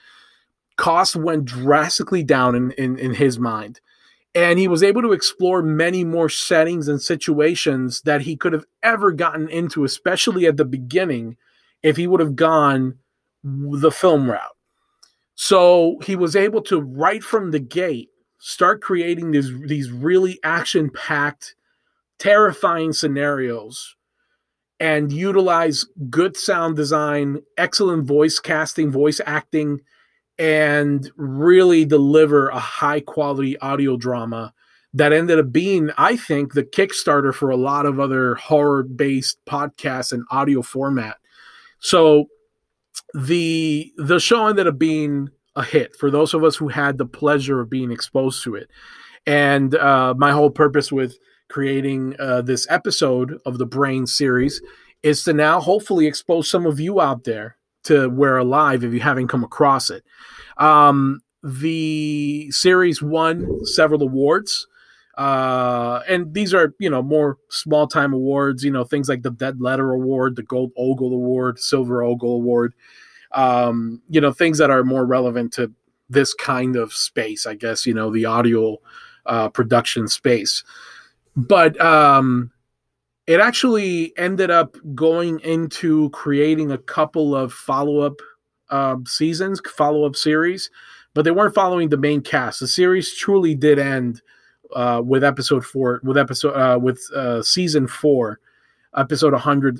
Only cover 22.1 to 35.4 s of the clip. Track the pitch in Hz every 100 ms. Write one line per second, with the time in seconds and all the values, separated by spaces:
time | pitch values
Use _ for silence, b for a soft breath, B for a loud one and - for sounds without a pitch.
22.1 | _ 196 208 208 - 190 170 160 147 151
23.1 | 139 147 139 127 117 107 127 - _ _
24.1 | _ _ _ _ _ _ _ 160 151 147
25.1 | 143 190 190 185 165 165 139 - - 131
26.1 | 139 185 185 - 180 165 156 143 156 151
27.1 | 147 143 143 - - 180 - 190 165 135
28.1 | 143 156 156 - 156 156 - 151 135 147
29.1 | 147 151 151 - 156 151 143 - _ _
30.1 | _ _ - 160 156 151 147 147 143 135
31.1 | - 139 135 165 185 180 165 151 151 139
32.1 | 156 156 147 135 127 - - 147 147 143
33.1 | - 143 139 135 139 135 139 139 123 123
34.1 | 123 113 117 110 _ _ _ _ 135 147
35.1 | 151 170 165